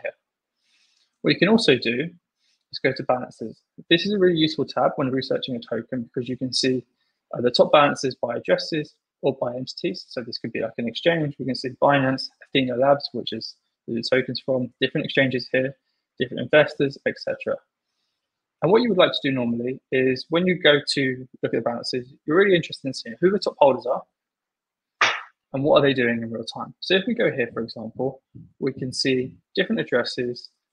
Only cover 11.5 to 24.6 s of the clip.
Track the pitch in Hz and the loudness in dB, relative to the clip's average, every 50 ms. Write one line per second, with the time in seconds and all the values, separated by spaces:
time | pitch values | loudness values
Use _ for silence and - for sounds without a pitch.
11.5 | 127 - - 131 127 - - 143 143 139 135 131 135 131 - - _ _ - _ | -6 -6 -6 -10 -4 0 2 4 4 4 4 2 0 -2 -4 -10 _ _ -10 _
12.5 | - 139 131 127 123 120 131 139 143 139 - - - 120 - - - 113 107 - | 0 0 0 0 0 2 4 4 4 4 2 -6 -8 -8 -8 -8 -8 -10 -10 -12
13.5 | - _ _ _ _ _ - - 117 117 113 - - 131 127 - 131 - - - | -16 _ _ _ _ _ -10 -6 -6 -4 -2 0 0 0 0 0 -6 -8 -4 -4
14.5 | 131 127 127 120 _ - 143 - - 156 147 - - 147 135 131 127 127 120 - | -2 -2 -2 -4 _ -4 -4 -2 -2 -2 -4 -2 0 2 2 2 0 -4 -4 -2
15.5 | - 131 131 131 135 _ _ _ _ _ _ _ _ - 131 123 - - 120 123 | -2 0 0 -2 -4 _ _ _ _ _ _ _ _ -6 -6 -4 -4 -8 -4 4
16.5 | - 151 147 - - - 143 139 139 - - 127 123 - - - - - - 110 | 6 6 6 6 2 -2 -2 -2 -2 -2 -4 -4 -4 -4 -6 -6 -6 -6 -4 -6
17.5 | - - _ _ _ _ _ _ _ _ _ _ _ _ _ _ _ _ _ _ | -6 -6 _ _ _ _ _ _ _ _ _ _ _ _ _ _ _ _ _ _
18.5 | _ - - 156 196 226 247 240 196 175 170 139 - - - 143 135 131 120 117 | _ -2 2 4 4 4 4 4 4 4 4 4 4 0 -2 -2 -2 0 -2 -2
19.5 | 117 117 120 123 131 - _ - - 131 131 131 127 127 - - 156 165 180 185 | -2 -2 -4 -4 -6 -8 _ -2 0 2 2 2 0 -2 -4 -2 0 2 2 2
20.5 | 180 - - 151 147 143 143 - - 151 139 131 127 127 131 - _ - - 127 | 2 4 6 6 6 6 4 0 -2 0 0 0 -2 -4 -8 -16 _ -6 -6 -2
21.5 | 123 120 117 120 120 120 - - - 127 120 127 139 _ - - 151 180 202 202 | -2 -2 -2 -2 -4 -4 -6 -6 -6 -6 -8 -8 -16 _ -6 0 2 4 4 6
22.5 | 190 170 156 - - - - 135 131 - - 117 113 - 170 185 202 196 - - | 4 2 2 -2 -10 -10 -10 -8 -8 -8 -10 -12 -6 0 0 2 2 2 -2 -2
23.5 | - - 151 139 127 120 - 117 135 - - _ _ _ _ _ _ _ _ _ | 2 4 6 6 6 4 0 -4 -4 -4 -6 _ _ _ _ _ _ _ _ _
24.5 | _ _ | _ _